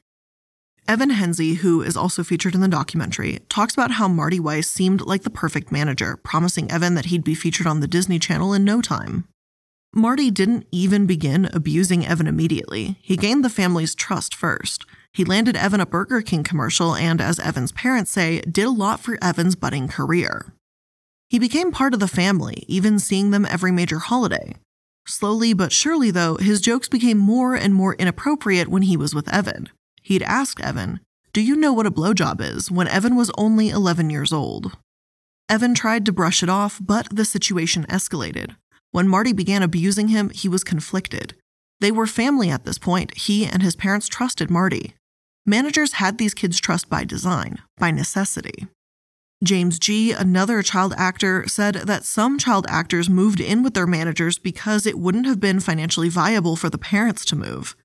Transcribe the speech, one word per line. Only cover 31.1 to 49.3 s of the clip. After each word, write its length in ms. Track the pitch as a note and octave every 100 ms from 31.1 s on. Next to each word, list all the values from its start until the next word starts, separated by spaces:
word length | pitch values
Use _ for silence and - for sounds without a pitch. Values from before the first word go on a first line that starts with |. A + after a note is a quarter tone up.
| _ _
"Do 80 | G#3+
you 140 | A3 D4+
know 180 | D4+
what 120 | A3+ G#3+
a 60 |
blowjob 500 | D#3 F3+ G3 D#3 -
is?" 300 | C#2+ - -
when 160 | F3+ F3
Evan 280 | F#3 A#3+ B3
was 140 | A#3 -
only 320 | G#3+ A3 G#3+
eleven 400 | G#3 F#3 E3+ D#3
years 240 | D3+ D3
old. 420 | D#3 A#1+ G1+ F#3 - _ _ _ _ _ _ -
Evan 280 | G#3+ B3 A#3+
tried 300 | A3 A3+ G#3+
to 40 |
brush 300 | F#3 E3+ -
it 80 | F3
off, 300 | F#3+ G3+ -
but 260 | F#3+ G#3+ -
the 140 | G#3 G#3
situation 600 | G3 - E3 E3 F3 D3+
escalated. 640 | F#3+ - D#3+ F2+ - - - _ _ _
When 160 | F3 F#3+
Marty 260 | F#3+ A#3
began 300 | G#3 F3+ G3
abusing 460 | F3+ E3+ F#3 G3+ G#3+
him, 200 | G#3+ G3
he 180 | - G3
was 160 | F#3
conflicted. 720 | - D#3 - F#3+ - - - - _ _ _ _
They 100 | G3+
were 140 | A3 A3
family 460 | A#3 B3+ C#4 F#3
at 120 | C3+
this 140 | - -
point. 400 | F#3 F3 - -
He 280 | - G#3 G#3+
and 180 | F#3
his 120 | F#3 -
parents 320 | G3 G#3 -
trusted 440 | - B3 - D#3
Marty. 420 | F3 F#3+ A2+ - - _ _ _ _ G#3
Managers 460 | G#3+ D4 D4+ D4
had 260 | - F#3+ A3
these 160 | G#3 -
kids' 240 | F3+ F3+
trust 300 | - F3+ -
by 140 | -
design, 540 | - - F3+ D3+ - - - -
by 120 | E3+
necessity. 800 | D3+ E3 F#3+ G3 - - - F#3+ _ _ _ _ _ _